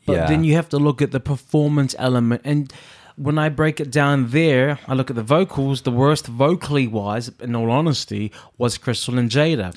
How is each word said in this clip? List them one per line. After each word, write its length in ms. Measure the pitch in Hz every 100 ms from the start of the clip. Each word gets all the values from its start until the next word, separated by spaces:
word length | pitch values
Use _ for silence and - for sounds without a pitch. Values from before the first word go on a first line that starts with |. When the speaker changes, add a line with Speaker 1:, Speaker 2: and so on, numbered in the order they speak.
| -
Speaker 1:
but 80 |
Speaker 2:
Yeah. 120 | 170 160
Speaker 1:
then 180 | 156 160
you 80 |
have 160 | 156 160
to 80 | 143
look 240 | 147 135
at 100 | 147
the 80 | 135
performance 760 | 127 139 - 151 147 147 135 -
element, 440 | 131 127 120 120 -
and 260 | 147 139 - - - - -
when 200 | 139 156
I 120 | 151
break 320 | 143 156 -
it 100 | 147
down 380 | 147 143 143 120
there, 500 | 135 165 131 135 143 -
I 60 |
look 160 | 131 131
at 80 | 120
the 60 |
vocals, 580 | 110 151 190 - 135 135
the 100 | 135
worst 360 | 120 135 151 -
vocally 600 | 117 139 175 - 147 127
wise, 420 | 107 101 107 117 -
in 120 | 123 117
all 140 | 113
honesty, 600 | 123 160 139 - 104 104 - - -
was 200 | 120 110
Crystal 420 | - 113 - 123
and 100 | 120
Jada. 460 | 123 156 156 92